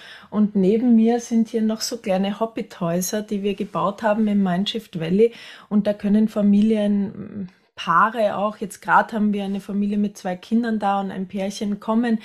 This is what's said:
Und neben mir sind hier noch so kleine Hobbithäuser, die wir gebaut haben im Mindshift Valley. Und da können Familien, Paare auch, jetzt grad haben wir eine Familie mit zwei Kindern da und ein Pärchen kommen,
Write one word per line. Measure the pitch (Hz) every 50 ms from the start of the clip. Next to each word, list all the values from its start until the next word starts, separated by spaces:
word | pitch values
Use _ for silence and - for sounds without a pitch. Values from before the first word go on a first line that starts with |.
| - - - - - -
Und | - 214 214 196 -
neben | 196 185 185 220 226 254 247 233
mir | 220 220 233 240 240
sind | 233 - 233 226 226 -
hier | - 226
noch | 220 220 220 226
so | - - 254
kleine | 233 - 202 185 190 196 196 202 -
Hobbithäuser, | 226 226 - - 214 - - - 180 170 170 180 185 - 220 214
die | 208 - 214 196
wir | 196 208 196
gebaut | - 202 185 - 165 165 196 202 -
haben | 233 208 214 226 214 208
im | 202 202
Mindshift | 196 185 175 180 202 - - 220 - - - 165
Valley. | 160 165 180 202 226 233 233 - - - - - - -
Und | 208 208 196
da | 208 208
können | 208 - 208 208 214 220 214
Familien, | - 214 202 202 202 202 214 220 220 214 208 208 208 202 196 - - - 196 - - 208 190 180 _ _ _ _ _
Paare | - - 170 165 170 202 226 226 233 214 202 -
auch, | 190 202 214 208 -
jetzt | 220 180 - -
grad | - 202 165 185 - - 233
haben | 214 214 208
wir | 202 202 196
eine | 196 196 196
Familie | 196 - 196 202 202 202 208
mit | 208 208 202 202 -
zwei | - 185 180
Kindern | 185 - - 226 233 233 226 220 208
da | 208 196 196 196
und | 196 190
ein | 190 190 190
Pärchen | 185 - 196 190 202 202 - 214 202 202 208
kommen, | - - 220 226 247 240 226 226